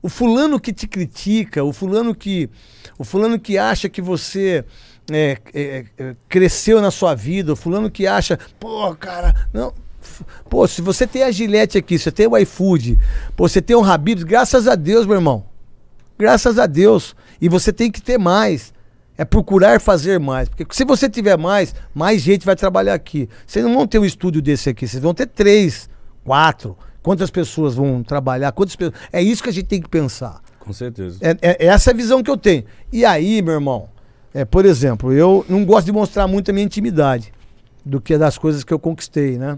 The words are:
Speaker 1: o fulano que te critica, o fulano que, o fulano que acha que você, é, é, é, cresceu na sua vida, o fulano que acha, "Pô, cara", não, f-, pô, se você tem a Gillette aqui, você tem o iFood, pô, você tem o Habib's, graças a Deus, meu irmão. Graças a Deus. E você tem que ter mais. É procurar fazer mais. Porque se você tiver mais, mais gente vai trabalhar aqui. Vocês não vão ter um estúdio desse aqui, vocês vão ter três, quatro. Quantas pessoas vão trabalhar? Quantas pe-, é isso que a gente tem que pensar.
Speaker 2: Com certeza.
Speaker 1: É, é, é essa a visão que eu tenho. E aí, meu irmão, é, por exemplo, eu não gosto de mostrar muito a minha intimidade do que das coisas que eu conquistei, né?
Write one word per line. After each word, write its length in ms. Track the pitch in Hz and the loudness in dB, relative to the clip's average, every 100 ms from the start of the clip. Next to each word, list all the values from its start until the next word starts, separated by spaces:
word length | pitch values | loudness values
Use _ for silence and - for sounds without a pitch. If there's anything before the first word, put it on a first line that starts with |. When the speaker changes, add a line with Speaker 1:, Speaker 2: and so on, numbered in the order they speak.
| - | -10
Speaker 1:
o 40 | |
fulano 500 | - 240 233 302 277 | -2 2 2 2 0
que 120 | - | -4
te 160 | 202 214 | -10 -10
critica, 760 | 190 170 - 202 220 202 - | -8 -8 -8 -2 -2 -2 -4
o 100 | 143 | -4
fulano 400 | - 190 208 233 | -4 -4 -2 -2
que, 340 | 214 196 190 135 - _ _ - _ | -6 -6 -6 -6 -10 _ _ -20 _
o 80 | |
fulano 360 | 127 190 220 233 | -6 -2 0 -2
que 180 | 226 196 | -2 -2
acha 320 | 214 214 196 | -2 -2 -4
que 140 | - | -8
você, 600 | 180 180 - 196 190 170 - - - - - | -6 -6 -6 -4 -2 -2 -6 -20 -20 -20 -6
é, 260 | 156 151 135 - | -2 -2 -2 -10
é, 340 | 147 143 135 113 _ | -10 -8 -10 -14 _
é, 180 | 131 120 _ | -14 -14 _
cresceu 500 | 185 185 - - 220 | 2 2 2 2 4
na 120 | 202 | 4
sua 240 | - 180 135 | 0 -2 -2
vida, 380 | 110 185 160 | -4 -4 -4
o 20 | 139 | -4
fulano 340 | 170 190 214 | -4 -4 -4
que 160 | - 190 | -4 -2
acha, 320 | 202 - - - _ | 0 -2 -4 -6 _
"Pô, 340 | 220 220 202 156 | -14 -6 -6 -6
cara", 380 | 185 180 175 - - | -14 -2 2 2 0
não, 220 | 214 247 - - - | -6 -8 -10 -20 -20
f-, 240 | - - - - - | -20 -20 -18 -20 -6
pô, 200 | - 190 | 2 2
se 120 | - | 0
você 280 | 175 - 254 | -4 -2 -2
tem 160 | 254 | 0
a 80 | 262 | -2
Gillette 460 | 196 226 208 214 202 | 0 0 2 2 0
aqui, 180 | - 170 | -2 -2
você 140 | - | -2
tem 160 | 151 220 | 0 2
o 100 | 226 | 4
iFood, 640 | 202 - 190 170 117 117 - - - - | 0 0 0 2 2 2 2 -2 -8 -2
pô, 120 | 175 | 2
você 120 | 185 | 2
tem 120 | - 240 | 2 4
o 80 | |
Habib's, 400 | 196 165 151 214 | 4 2 0 -2
graças 440 | 165 220 254 262 214 | 0 2 4 2 2
a 80 | 170 | 0
Deus, 320 | 151 220 202 | 2 2 2
meu 80 | 202 | 2
irmão. 300 | 160 117 - - - - - - - _ | 2 0 -6 -18 -20 -20 -20 -20 -20 _
Graças 400 | 214 208 254 226 | 2 4 2 2
a 80 | 202 | 2
Deus. 480 | 143 202 208 - - _ - | 4 4 4 0 -20 _ -2
E 80 | 175 | 0
você 240 | 175 214 | 2 0
tem 180 | 214 233 | 0 -2
que 80 | - | -4
ter 160 | - 247 | -2 0
mais. 540 | 180 190 214 151 - - - _ _ - | 2 2 0 -2 -8 -20 -20 _ _ -10
É 80 | 156 | 2
procurar 560 | 220 180 196 196 226 | 2 4 4 6 6
fazer 380 | - 180 156 190 | 4 0 2 0
mais. 280 | 139 131 127 | 0 -4 -4
Porque 160 | - 156 | -6 -10
se 140 | - 262 | -4 0
você 240 | 262 269 | 2 0
tiver 280 | 214 208 175 | 0 0 0
mais, 360 | 165 202 180 - - 147 | 2 0 -2 -6 -12 -4
mais 260 | 170 214 | 0 0
gente 240 | 139 196 190 | 2 0 2
vai 100 | 190 | 0
trabalhar 380 | 196 185 196 | 0 0 0
aqui. 340 | 185 - 151 123 - - | -2 -6 -8 -8 -12 -8
Vocês 180 | 208 233 | -2 0
não 80 | |
vão 140 | 240 247 | 0 2
ter 100 | 220 | 2
um 80 | 202 | 0
estúdio 340 | - 180 156 | 0 -2 -2
desse 280 | 143 143 - | -2 -2 -2
aqui, 180 | 117 123 | -6 -8
vocês 140 | 127 | -4
vão 120 | 147 170 | -4 -2
ter 100 | 262 | -6
três, 640 | - 202 208 180 - - - - - | 0 4 6 4 -2 -14 -20 -20 -18
quatro. 540 | - 135 160 - 107 92 - - | -2 2 2 0 -12 -16 -20 -10
Quantas 260 | - 185 196 | -4 -2 -2
pessoas 460 | - 165 - 147 123 | -4 -6 -2 -2 0
vão 260 | 139 127 | -2 -2
trabalhar? 500 | 117 143 131 127 139 | -4 -6 -4 -4 -4
Quantas 240 | 123 196 - | -2 -4 -2
pe-, 160 | 175 - - | -8 -8 -8
é 80 | 180 | -2
isso 220 | 185 233 | 0 0
que 60 | 254 | -4
a 40 | |
gente 140 | 185 185 | -8 -4
tem 120 | 196 | -6
que 60 | 160 | -4
pensar. 540 | 165 139 - 120 82 - _ | -4 -4 -6 -14 -14 -20 _
Speaker 2:
Com 140 | - | -16
certeza. 460 | 101 123 113 92 87 | -12 -12 -10 -12 -4
Speaker 1:
É, 100 | 165 165 | -2 0
é, 240 | 170 180 160 | 0 2 4
é 20 | |
essa 240 | 208 - | 6 4
a 20 | |
visão 300 | 233 233 262 | 2 2 0
que 80 | 233 | 2
eu 40 | 277 | 0
tenho. 260 | - 160 104 - - | 2 0 -2 -18 -10
E 140 | 226 233 | 2 2
aí, 360 | 165 175 220 | 2 0 0
meu 100 | 170 | 0
irmão, 360 | 156 143 120 87 - - _ - | -2 -2 -4 -8 -20 -20 _ -14
é, 100 | 139 | -8
por 220 | 127 180 196 | 0 4 4
exemplo, 480 | 143 135 110 127 | 4 2 -2 0
eu 320 | 135 175 196 - | 4 6 4 2
não 160 | 185 | -2
gosto 220 | 196 214 165 | 4 2 2
de 60 | |
mostrar 360 | 208 202 - 190 | -2 -2 -2 -2
muito 220 | 196 190 | -2 -2
a 40 | |
minha 120 | 196 208 | -2 -2
intimidade 680 | 208 226 165 139 127 110 - - _ _ _ 143 | -4 -2 0 0 0 -6 -20 -20 _ _ _ -8
do 160 | 139 | -8
que 160 | - 156 | -2 0
das 200 | 151 - | 0 0
coisas 240 | 156 147 | -4 -4
que 100 | - | -4
eu 60 | 160 | -4
conquistei, 580 | 165 160 - - 139 123 | -4 -8 -8 -4 -4 -4
né? 180 | 131 | -8